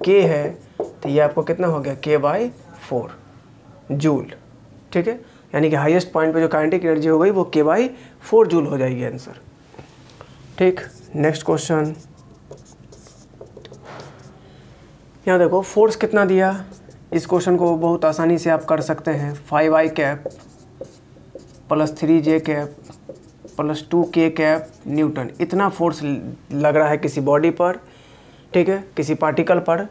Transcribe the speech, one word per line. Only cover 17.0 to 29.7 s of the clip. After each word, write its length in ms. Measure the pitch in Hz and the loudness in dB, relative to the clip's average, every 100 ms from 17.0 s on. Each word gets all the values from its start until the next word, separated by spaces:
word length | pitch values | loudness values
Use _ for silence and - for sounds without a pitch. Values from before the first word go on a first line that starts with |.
| - | -6
इस 140 | 170 - | -6 0
क्वेश्चन 300 | 180 180 180 | 0 2 2
को 200 | 175 165 | 2 2
बहुत 280 | 170 170 | 0 2
आसानी 340 | 160 151 165 170 | 0 2 2 2
से 120 | 170 | 2
आप 140 | 160 | 0
कर 160 | 160 156 | 0 -2
सकते 280 | 147 151 - | 0 -4 -4
हैं, 240 | 147 143 | -4 -4
फ़ाइव 420 | 147 - 151 156 160 | -8 -4 0 4 4
आई 120 | 160 | 2
कैप 340 | 160 143 147 - - - - - - - - - - - - - - - | 0 -2 -4 -10 -14 -20 -20 -20 -20 -20 -20 -20 -20 -20 -20 -20 -20 -4
प्लस 260 | 151 151 151 | -2 -2 -2
थ्री 220 | 156 165 | 2 2
जे 180 | 156 160 | 4 0
कैप 360 | 160 147 147 - - - - - - - - - | 0 -4 -6 -12 -20 -20 -20 -20 -20 -20 -16 -6
प्लस 280 | 151 151 - | -4 -4 -2
टू 120 | 170 170 | 0 0
के 140 | 170 165 | 2 0
कैप 380 | 165 156 160 156 - - | 2 0 0 -2 -14 -6
न्यूटन, 420 | 147 151 151 123 - | -2 -2 -2 -8 -6
इतना 280 | 170 180 202 | -4 0 -2
फोर्स 340 | 190 170 151 | 0 -2 -2
लग 760 | 147 135 123 123 - 143 151 151 | -6 -6 -8 -16 -10 -2 2 2
रहा 120 | 151 | 2
है 100 | 151 | 0
किसी 220 | 151 151 | -2 -2
बॉडी 300 | 139 147 165 | 0 2 2
पर, 280 | 165 175 180 - - - - - - - | 2 -2 -2 -10 -20 -20 -20 -20 -20 -4
ठीक 160 | 180 175 | 0 2
है, 160 | 196 196 - | 0 -4 -6
किसी 180 | 147 156 | -4 0
पार्टिकल 420 | 156 151 165 175 | 0 0 2 0
पर 260 | 175 | 2